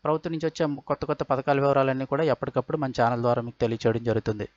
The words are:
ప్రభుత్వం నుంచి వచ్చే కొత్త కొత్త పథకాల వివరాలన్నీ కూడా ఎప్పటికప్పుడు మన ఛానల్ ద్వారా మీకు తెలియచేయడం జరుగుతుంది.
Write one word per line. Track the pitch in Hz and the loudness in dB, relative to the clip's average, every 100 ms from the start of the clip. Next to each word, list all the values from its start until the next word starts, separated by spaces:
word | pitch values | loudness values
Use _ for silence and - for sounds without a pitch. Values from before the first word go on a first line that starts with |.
ప్రభుత్వం | 147 156 170 | 0 -2 -2
నుంచి | 160 160 | -4 -4
వచ్చే | 156 160 143 - | -2 -2 -2 -4
కొత్త | 143 143 | -6 -2
కొత్త | 147 151 | -4 -2
పథకాల | 131 139 139 | -2 2 2
వివరాలన్నీ | 139 139 135 131 135 | 4 4 2 0 -2
కూడా | 139 160 | 0 0
ఎప్పటికప్పుడు | 123 - 131 - 160 | 0 0 -4 -2 -2
మన | 139 123 | -2 2
ఛానల్ | 120 120 | 2 2
ద్వారా | 120 120 120 | 2 0 -2
మీకు | - | -2
తెలియచేయడం | 117 113 120 113 117 | -2 0 0 0 0
జరుగుతుంది. | 110 110 107 101 | -2 -2 -4 -8